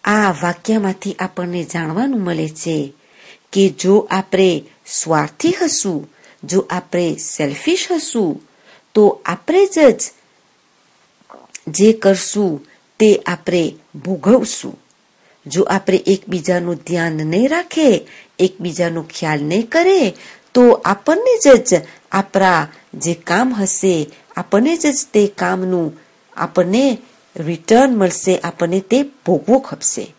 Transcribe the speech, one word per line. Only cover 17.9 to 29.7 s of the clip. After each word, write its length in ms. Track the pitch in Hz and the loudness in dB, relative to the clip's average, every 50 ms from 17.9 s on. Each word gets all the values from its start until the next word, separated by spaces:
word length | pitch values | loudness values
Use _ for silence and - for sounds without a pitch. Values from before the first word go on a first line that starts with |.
| 208 - - - - - - _ _ - | 4 2 -2 -10 -20 -20 -20 _ _ -2
એકબીજાનો 640 | 180 185 - - 160 180 151 160 175 170 165 165 160 | -2 -2 -2 -6 -10 -8 -4 -4 -4 -4 -4 -6 -10
ખ્યાલ 400 | 165 - - - 156 156 147 147 | -10 -10 -6 -4 -4 -2 -2 -2
નહીં 260 | 151 170 208 226 226 | -2 -2 -2 -2 0
કરે, 460 | - 330 349 370 392 370 269 190 - - - - - - _ _ _ | 0 2 4 4 4 4 2 0 -2 -8 -20 -20 -20 -20 _ _ _
તો 180 | 254 247 240 | 6 6 6
આપણને 680 | - - - 180 202 - - - 320 381 480 523 480 440 | 6 4 2 -2 -2 0 0 0 0 2 2 0 0 4
જ, 340 | - 285 262 226 - 240 190 | 8 6 6 6 6 2 0
જ 80 | 160 156 - - _ _ _ | 0 0 -6 -20 _ _ _
આપણા 560 | - 190 196 - - 196 190 185 180 160 151 156 - - _ _ - | -4 -4 -4 -2 0 2 2 2 2 2 -2 -4 -12 -20 _ _ -12
જે 200 | 147 - 170 170 | -8 -6 -6 -6
કામ 400 | 165 _ - 175 202 254 262 247 | -6 _ -2 -2 0 0 -2 -2
હશે, 580 | 208 196 190 - - - 190 175 160 147 143 - _ _ _ - | -2 -2 -2 -2 0 0 0 0 0 -4 -6 -10 _ _ _ -12
આપણને 400 | - 180 - - 202 240 302 339 | -12 -4 0 0 2 2 2 0
જ, 80 | 330 - | 0 0
જ 200 | 294 262 - - _ - | -2 -2 -2 -6 _ 0
તે 140 | 214 202 | 2 2
કામનું 680 | 202 202 - 180 180 185 185 185 185 185 175 165 151 160 - _ _ _ _ _ _ _ | 2 0 -4 -4 -2 -2 -2 -2 -2 -2 -2 -2 -4 -6 -12 _ _ _ _ _ _ _
આપણને 600 | - 165 175 - 185 175 175 196 240 269 277 233 233 - _ _ _ _ _ _ | -8 -8 -4 -2 -2 0 2 2 2 2 2 0 -2 -8 _ _ _ _ _ _
રિટર્ન 600 | - 160 156 170 165 - - 220 240 269 269 247 | -10 -6 -6 -6 -6 0 4 4 6 6 4 2
મળશે, 420 | 214 190 180 170 - - 185 185 | 2 0 0 -2 -2 -2 -2 -2
આપણને 420 | 175 - 170 - - 175 170 180 196 | 0 -2 -8 -4 -4 -4 -2 -2 -4
તે 240 | 190 - 226 262 285 | -2 0 0 0 0
ભોગવો 560 | 277 _ _ _ - 185 175 160 - 240 269 | -2 _ _ _ -2 -2 -2 2 2 2 2
ખપશે. 560 | 262 - | 2 -4